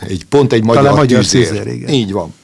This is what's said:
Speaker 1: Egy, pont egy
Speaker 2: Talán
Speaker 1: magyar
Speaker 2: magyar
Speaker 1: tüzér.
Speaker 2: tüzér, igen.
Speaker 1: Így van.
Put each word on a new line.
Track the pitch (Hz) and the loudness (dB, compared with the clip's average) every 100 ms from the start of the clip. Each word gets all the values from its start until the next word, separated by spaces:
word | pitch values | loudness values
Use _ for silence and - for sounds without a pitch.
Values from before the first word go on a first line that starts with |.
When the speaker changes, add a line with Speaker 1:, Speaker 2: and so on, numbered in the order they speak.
| - | -12
Speaker 1:
Egy, | 95 - | -12 -2
pont | 143 131 | 0 2
egy | 117 | 2
Speaker 2:
Talán | 110 120 | 2 2
Speaker 1:
magyar | 139 139 | 4 2
Speaker 2:
magyar | 131 117 | 2 2
Speaker 1:
tüzér. | 98 127 95 | 2 0 0
Speaker 2:
tüzér, | 78 107 | -2 -8
igen. | - - | -10 -4
Speaker 1:
Így | 139 101 | -4 -2
van. | 98 82 - | -6 -8 -14